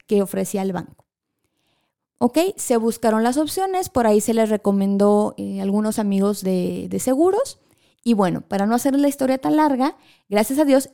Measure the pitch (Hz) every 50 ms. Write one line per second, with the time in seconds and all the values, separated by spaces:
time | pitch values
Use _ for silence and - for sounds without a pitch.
0 | _ _ 220 202 196 185 - 196 190 - - 202 190 196 185 180 175 - - _
1 | _ _ _ _ _ _ _ _ _ _ _ _ _ _ _ _ _ _ _ _
2 | _ _ _ _ 240 240 - 302 339 381 392 - - - 247 226 220 233 220 -
3 | - 233 220 220 226 240 254 285 311 302 - 381 381 381 381 370 381 - - 262
4 | 233 214 208 208 202 - 226 226 226 214 220 208 - 208 202 196 196 196 202 196
5 | 202 208 208 208 208 - - - 202 196 196 196 190 196 196 208 214 214 220 -
6 | 214 202 196 196 196 202 208 202 190 190 185 180 180 180 175 180 - 180 185 190
7 | - 254 262 262 330 370 381 427 554 - - - _ _ _ _ _ _ _ _
8 | _ 233 233 202 202 180 165 156 - - - 196 196 214 233 247 - 285 262 277
9 | 285 285 277 - 262 254 262 262 - 302 302 302 302 302 277 240 254 302 - -
10 | _ _ _ _ _ _ 202 208 220 - 269 277 311 285 262 277 269 -